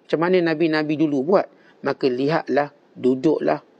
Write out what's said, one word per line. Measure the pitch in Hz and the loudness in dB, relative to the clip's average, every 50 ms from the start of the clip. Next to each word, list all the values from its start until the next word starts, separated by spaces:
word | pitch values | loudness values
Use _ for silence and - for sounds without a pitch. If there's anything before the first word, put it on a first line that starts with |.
| _ | _
macam | - - 151 | -6 -4 -2
mana | 165 180 185 185 170 | 0 2 2 2 2
nabi-nabi | 165 160 151 170 160 156 156 156 147 156 147 | 2 2 2 0 0 0 0 -2 -2 -2 0
dulu | 160 151 147 135 131 | 0 0 0 -2 0
buat, | 160 202 170 - - _ _ _ _ _ _ - | 2 2 0 0 -2 _ _ _ _ _ _ -6
maka | 139 135 - - 127 | -6 -4 -2 -2 -2
lihatlah, | 123 123 139 143 165 160 - - 127 139 147 143 - _ _ _ _ - | 0 0 0 0 0 -2 -2 -2 0 -2 -2 -2 -6 _ _ _ _ -4
duduklah, | 120 127 131 131 139 160 143 - - 151 151 - - _ _ _ | 0 0 0 2 0 0 0 0 0 -2 -2 -2 -6 _ _ _